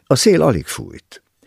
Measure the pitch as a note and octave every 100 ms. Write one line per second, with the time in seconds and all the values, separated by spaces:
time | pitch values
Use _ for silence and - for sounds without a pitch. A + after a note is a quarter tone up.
0 | - C3+ A3 E3+ D#3 F#2 - - G#2 -
1 | - - _ _